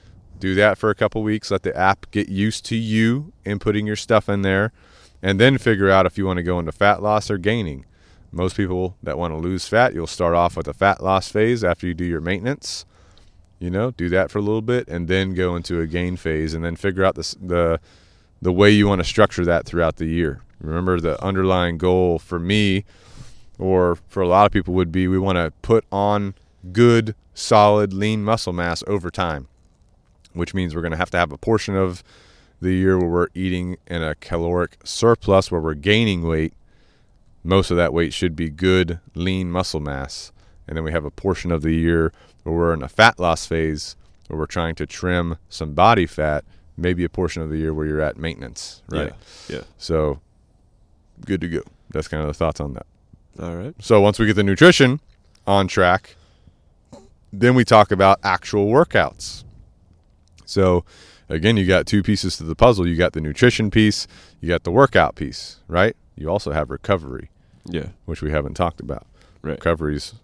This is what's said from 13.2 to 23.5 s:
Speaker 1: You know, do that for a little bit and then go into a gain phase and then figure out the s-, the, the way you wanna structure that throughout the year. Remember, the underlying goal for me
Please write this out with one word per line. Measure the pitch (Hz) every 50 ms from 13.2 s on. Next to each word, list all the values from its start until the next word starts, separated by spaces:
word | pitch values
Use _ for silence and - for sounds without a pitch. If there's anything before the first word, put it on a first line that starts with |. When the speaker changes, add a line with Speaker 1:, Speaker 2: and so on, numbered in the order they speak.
| - - _ _ _ _ _
Speaker 1:
You | - 87 90
know, | 90 98 117 127
do | 123 - 85 87
that | 87 95 90 71
for | - 104
a |
little | 104 104 110 113
bit | 110 113 123 123 113
and | - 85 87 87 82
then | 92 95 95 95 92
go | 90 90 90 87
into | 85 82 - 87 85
a | 82
gain | 80 82 87 90 90 90
phase | 87 - 82 80 78 80 78 80
and | 82 82
then | 85 85
figure | - - 98 92 92 95
out | 95 -
the | -
s-, | 80 - - -
the, | 98 90 87 87 85 82 82 80 - _ _ _ _ _ _ _ _ _ _ _
the | - 92 90
way | 90 101 104
you | 107 104 104
wanna | 101 98 90 82
structure | - - - 104 - - - 87
that | 85 85 76 -
throughout | - - 85 85 80 -
the | - 82
year. | 80 82 85 82 73 67 - - - _ -
Remember, | - 78 80 85 92 92 90 85
the | 80 82 76 - -
underlying | 95 98 95 95 92 92 90 90 87 85
goal | 80 90 90 90 92 92 87 85 78
for | - - 90 85
me | 85 90 101 107 104 98 92 98 - - - - - - - - - - - - - -